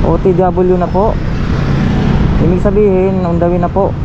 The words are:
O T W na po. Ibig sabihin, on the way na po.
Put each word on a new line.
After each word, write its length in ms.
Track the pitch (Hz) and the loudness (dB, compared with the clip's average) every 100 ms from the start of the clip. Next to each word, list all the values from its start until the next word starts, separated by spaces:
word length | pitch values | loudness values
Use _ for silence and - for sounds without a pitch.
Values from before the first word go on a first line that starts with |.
O 140 | - 165 | 0 2
T 160 | 190 | 2
W 420 | 175 180 175 180 180 | 2 0 0 0 0
na 120 | 175 | 0
po. 260 | 180 220 - - - - - - - - - - - - - | 0 0 -2 -4 -4 -2 -2 -2 -2 0 0 0 0 0 2
Ibig 180 | 165 180 | 2 2
sabihin, 640 | 208 202 208 185 190 190 | 2 2 2 2 0 0
on 140 | 180 170 | -2 0
the 100 | 170 | 0
way 100 | 180 | 0
na 120 | 175 | -2
po. 240 | 190 196 - | 0 -2 -2